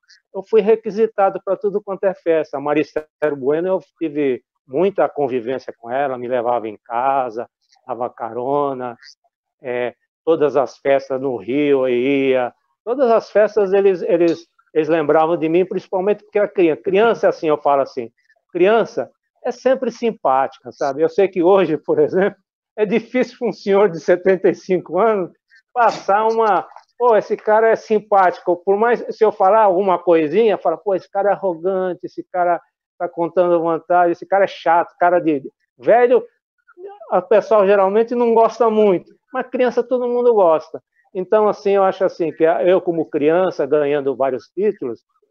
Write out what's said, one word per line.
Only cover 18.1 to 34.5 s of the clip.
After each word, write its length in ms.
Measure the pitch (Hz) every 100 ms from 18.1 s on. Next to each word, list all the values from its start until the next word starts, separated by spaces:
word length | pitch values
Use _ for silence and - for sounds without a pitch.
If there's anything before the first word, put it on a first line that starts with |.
| _ _ _ _
criança 600 | 175 185 226 175 - 117 _ _ _
é 80 | 247
sempre 400 | - 254 262 240
simpática, 800 | - 233 - 143 131 135 - 123
sabe? 320 | - 143 135
Eu 60 | 160
sei 180 | 180 190
que 160 | 190
hoje, 340 | 170 196 165 147
por 220 | - 147
exemplo, 400 | 143 185 196 - _ _ _ -
é 80 |
difícil 540 | 214 233 233 254 247 -
pra 120 | 233
um 40 |
senhor 360 | - 208 196 208
de 100 | 165
setenta 500 | - 180 190 185 185
e 60 | -
cinco 420 | - 180 - 170
anos 320 | 226 208 170 _ _ _ _
passar 540 | 247 220 - - 202 220
uma, 400 | 226 220 180 - - _ -
"Pô, 180 | 240 214
esse 200 | - 208
cara 320 | - 214 226
é 60 | 214
simpático." 840 | - 214 214 196 180 175 - 175
Por 200 | 196 202
mais, 280 | 233 226 -
se 140 | -
eu 80 | 214
falar 320 | - 190 220
alguma 340 | 208 175 202 175
coisinha, 580 | 180 165 151 185 226 180
fala, 200 | 180 160
"Pô, 180 | 202 185
esse 140 | -
cara 200 | 196 196
é 40 |
arrogante, 720 | 185 190 165 180 190 185 175 165
esse 180 | - -
cara 300 | 180 175 170 _ _ _ -
tá 100 | 175
contando 540 | 175 170 185 175 170
vantagem, 500 | 165 160 - 175 175
esse 140 | 170 -
cara 200 | 196
é 20 |
chato, 480 | 190